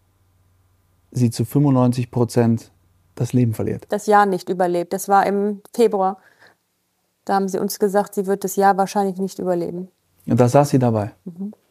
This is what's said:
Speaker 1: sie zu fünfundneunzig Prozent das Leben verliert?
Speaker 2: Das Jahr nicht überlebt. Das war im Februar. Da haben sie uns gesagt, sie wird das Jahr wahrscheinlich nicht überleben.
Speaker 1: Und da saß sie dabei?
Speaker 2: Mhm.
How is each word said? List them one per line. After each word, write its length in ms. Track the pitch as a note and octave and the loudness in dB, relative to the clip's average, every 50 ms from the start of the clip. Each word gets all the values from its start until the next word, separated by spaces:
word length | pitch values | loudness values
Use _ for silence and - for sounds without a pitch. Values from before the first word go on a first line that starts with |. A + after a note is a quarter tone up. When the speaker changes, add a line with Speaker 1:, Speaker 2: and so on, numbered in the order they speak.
| _ _ _ _ _ _ _ _ _ _ _ _ _ _ _ _ _ _ _ _ _ _ | _ _ _ _ _ _ _ _ _ _ _ _ _ _ _ _ _ _ _ _ _ _
Speaker 1:
sie 200 | - B2+ B2 A#2 | -4 -2 0 0
zu 140 | - - A#2+ | 0 -2 -4
fünfundneunzig 680 | - - C#3+ C#3+ C#3+ C3+ B2+ B2+ B2 B2 B2+ B2 - | -2 0 0 2 2 4 4 2 2 0 -2 -4 -4
Prozent 600 | - B2 B2 A2+ - B2 A#2+ A#2 A#2 A2+ - - _ _ _ _ _ _ _ _ _ | -2 -2 -2 0 0 2 2 2 2 0 -4 -10 _ _ _ _ _ _ _ _ _
das 180 | - B2+ - - | -8 -6 -2 0
Leben 200 | B2+ B2 A#2 A2 | 2 2 0 0
verliert? 320 | - G2+ G2 - - - - | -2 -4 -6 -6 -8 -8 -8
Speaker 2:
Das 160 | - G#3 - - | -8 -4 0 2
Jahr 180 | G#3 G#3 G#3 | 4 4 4
nicht 240 | G3+ F#3+ F3+ - - | 4 0 -4 -4 -6
überlebt. 440 | G3 F3 F#3 F3 F3 F3 F3 - - | -4 -2 -2 0 0 -2 -4 -4 -8
Das 160 | G3 - - | -8 -2 2
war 160 | G3 G3 F#3 | 2 2 4
im 360 | F#3+ G3 G3+ G3+ G#3 G#3 G3 - _ - | 2 0 0 -2 -2 -4 -6 -12 _ 0
Februar. 440 | - A#3 G#3+ G#3 G3 F#3+ F#3+ G3 - _ _ _ _ _ - _ _ _ _ _ _ _ _ _ _ _ _ _ _ _ | 2 2 2 2 0 -2 -2 -4 -6 _ _ _ _ _ -20 _ _ _ _ _ _ _ _ _ _ _ _ _ _ _
Da 100 | - G3 | -2 -2
haben 120 | G3 G3 F#3+ | -2 0 -2
sie 120 | F#3 - | -2 -4
uns 200 | - G3+ - - | -4 -4 -2 -2
gesagt, 360 | G#3+ G3+ F#3 G#3 G3+ - - | -2 0 2 0 -2 -2 -4
sie 100 | G#3 G3 F#3 | -6 -4 -2
wird 160 | G3 G3 - | -4 -4 -4
das 120 | F#3+ - | -4 0
Jahr 220 | G3 G3 G3 G3 F#3 | 2 4 4 4 2
wahrscheinlich 400 | G3 F#3 - G#3+ G3 G3 F3+ F3+ | 0 -2 -2 -2 -2 -2 -2 -4
nicht 220 | F#3+ F#3+ - - | -6 -6 -6 -6
überleben. 500 | F3+ F3+ F3+ F3 E3+ E3+ E3+ F3 F#3 F#3 _ _ _ _ _ _ _ - | -4 -2 -2 -2 -4 -4 -6 -10 -10 -12 _ _ _ _ _ _ _ 0
Speaker 1:
Und 120 | A#2+ A#2+ | 2 2
da 80 | B2 A#2+ | 4 4
saß 220 | B2 C#3+ C#3+ C#3+ | 4 4 4 4
sie 100 | - C3+ | 2 2
dabei? 320 | B2 A#2+ A2+ G#2+ G2+ A2+ - _ _ | 2 2 0 -2 -4 -6 -8 _ _
Speaker 2:
Mhm. 280 | F#3 E3 E3+ G3 G#3 G#3+ - _ _ | -18 -14 -12 -12 -12 -14 -16 _ _